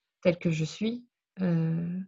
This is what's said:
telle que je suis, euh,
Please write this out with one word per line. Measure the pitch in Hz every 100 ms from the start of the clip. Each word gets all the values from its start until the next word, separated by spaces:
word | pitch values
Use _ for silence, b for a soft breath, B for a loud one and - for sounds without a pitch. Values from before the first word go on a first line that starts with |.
| _ _
telle | 180 170
que | 175
je | 156 156
suis, | - 214 240 240 _ _ -
euh, | 185 165 160 165 170 185